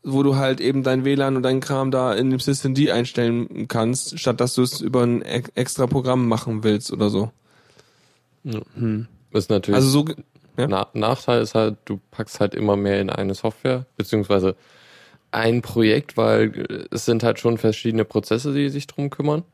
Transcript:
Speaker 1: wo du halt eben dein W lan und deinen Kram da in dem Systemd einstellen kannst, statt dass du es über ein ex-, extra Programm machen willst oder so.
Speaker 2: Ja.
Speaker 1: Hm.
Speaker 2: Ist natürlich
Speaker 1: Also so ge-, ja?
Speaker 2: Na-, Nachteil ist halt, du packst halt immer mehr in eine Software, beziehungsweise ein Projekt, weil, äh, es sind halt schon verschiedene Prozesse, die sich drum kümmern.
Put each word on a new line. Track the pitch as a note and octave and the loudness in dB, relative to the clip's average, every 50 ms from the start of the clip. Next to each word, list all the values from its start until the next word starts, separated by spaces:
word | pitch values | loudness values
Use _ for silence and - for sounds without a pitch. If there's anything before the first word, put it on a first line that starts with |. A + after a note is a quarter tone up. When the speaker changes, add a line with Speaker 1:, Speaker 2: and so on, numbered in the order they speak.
| _ | _
Speaker 1:
wo | - C3+ C3+ C#3 | -2 0 2 2
du | C#3 C3+ | 4 2
halt | C3+ C#3 C3 C3 B2+ | 2 2 0 0 0
eben | - A#2+ C#3 C#3 C3 | 0 0 0 2 0
dein | B2+ C3 C3 C3 | 2 0 2 2
W | C#3 C#3 | 2 2
lan | C#3 C#3 C3+ C3+ | 2 2 0 0
und | C3 B2 | 0 0
deinen | C3 C3 C3 | 0 0 0
Kram | C3 - C#3+ C3+ C3+ C3+ | -2 -2 -2 -2 0 0
da | C3 C3 B2+ B2+ G#2+ | 0 0 0 0 0
in | G2+ B2+ C3+ | 0 2 0
dem | C3 B2+ | 0 0
Systemd | - - C#3 C3+ - C#3 C3 C3+ D3 D3+ | 0 -2 -2 -2 -2 -2 2 2 2 2
einstellen | F2 A#2 A#2+ B2 - - A#2+ A#2 A#2 A#2+ A#2+ - - - A2 A#2 | 2 0 0 -2 -2 0 0 0 0 0 -4 -6 -6 -10 -8 -4
kannst, | - A#2 A2 A2+ B2+ C3 - - - E3 | -2 0 0 0 0 -2 -6 -8 -10 -4
statt | - C3 B2 - | -2 -2 0 0
dass | C3 B2+ - | -2 -2 2
du | - B2+ | 0 0
es | A#2+ - - | 0 0 -6
über | - A#2 B2+ B2+ A#2+ | -6 -2 0 2 2
ein | A#2+ A#2+ A#2 - | 2 2 0 -2
ex-, | - C2+ A#2+ A#2+ - _ | -4 -6 -6 -6 -6 _
extra | - B2 - - - C3 | -4 -4 -4 -2 -2 -2
Programm | A#2+ D3 C#3 B2 B2+ B2+ B2+ B2 | 0 0 -2 0 0 0 2 2
machen | A#2 A2+ A2 - B2+ A2+ G#2+ G#2+ | 0 0 -2 -2 -4 -6 -2 0
willst | A2 G#2+ G#2 - - - | 0 0 0 -2 -6 -2
oder | - G#2+ G#2 | 0 0 0
so. | G#2 G2 G#2 A2+ - _ _ _ _ _ _ _ _ _ - _ _ _ _ _ _ _ _ _ _ _ _ | 2 0 -2 -4 -8 _ _ _ _ _ _ _ _ _ -20 _ _ _ _ _ _ _ _ _ _ _ _
Speaker 2:
Ja. | C#3+ A2+ G#2+ A2 _ _ | -8 -8 -8 -8 _ _
Speaker 1:
Hm. | - A#2+ A2+ G#2+ G#2+ A#2 - _ _ _ _ - | -4 -2 -2 -2 -2 -6 -8 _ _ _ _ -2
Speaker 2:
Ist | G#2+ F#2+ - | -2 0 2
natürlich | A2 G2 F2+ - G#2 | 0 0 2 2 4
Speaker 1:
Also | B2+ C3+ C3+ | 4 4 6
so | C3+ D3 D3 | 4 2 2
ge-, | D#3 - - - _ _ _ _ - _ | 0 -4 -10 -14 _ _ _ _ -14 _
ja? | - - D3+ | -4 -2 0
Speaker 2:
Na-, | F#2+ F#2+ G2+ - _ | 0 -2 -4 -4 _
Nachteil | A2 G#2+ A2 B2+ C3 - - B2 A#2 A2+ | -2 0 0 0 0 0 0 2 2 0
ist | G#2 - | 0 0
halt, | A2+ A2 A2 G#2+ - _ | 0 0 0 -2 -6 _
du | - G#2 G2 _ _ | -10 -10 -10 _ _
packst | - - A2 - - - | -10 -10 -10 -10 -2 -2
halt | G#2 G2+ - | -2 -2 0
immer | - G#2+ G#2 G2+ | -2 2 2 2
mehr | G2+ G2+ G2+ G2 G2 | 2 2 2 0 0
in | G2 F#2+ | 0 -2
eine | - - G2 F#2+ G2 | -2 -2 -2 -4 -4
Software, | - - A2+ A2 - _ C3 B2+ B2+ C3 _ _ | -2 -4 -6 -6 -2 _ -2 -2 -2 -4 _ _
beziehungsweise | - G2+ - - G#2+ G2+ - G#2 G2 F#2 F#2+ F#2 _ _ _ _ - - - - - - - - _ _ _ - | -8 -4 -2 0 -2 0 2 2 2 2 2 0 _ _ _ _ -20 -20 -20 -20 -20 -20 -20 -20 _ _ _ -4
ein | A2 A2+ A2+ A#2 B2 A#2 | 0 2 2 2 2 -2
Projekt, | - - A#2 A2+ G#2+ G#2+ C3 C#3+ - - | -2 0 4 4 6 4 4 0 -2 -2
weil, | - A2+ A2 A2 G#2+ A2 A2 G#2 - - - | 0 2 4 4 4 4 2 0 -6 -8 -8
äh, | G#2 G2+ - - | -8 -10 -10 -8
es | - A#2 - | -8 -6 0
sind | - A#2+ A2+ A2+ | 0 0 2 2
halt | A#2 A2+ - | 0 0 2
schon | - A#2 A#2 A2 | 0 0 0 2
verschiedene | - A2+ G#2+ - - A#2+ A2+ A2+ G#2+ | 0 0 0 0 -2 -2 0 0 -2
Prozesse, | - - A2 G2+ - G#2+ A#2 C3 D3 C#3 | 0 0 -4 0 0 -4 -2 -2 -2 -2
die | C#3+ C#3+ C#3 | 0 -2 -2
sich | C3+ C#3+ C#3 | -2 -6 -10
drum | - - - C#3+ C#3+ | -10 -8 -6 -6 -6
kümmern. | - - C#3+ D3 D3 D#3+ F3 _ | -4 -4 -2 -2 -2 -2 -4 _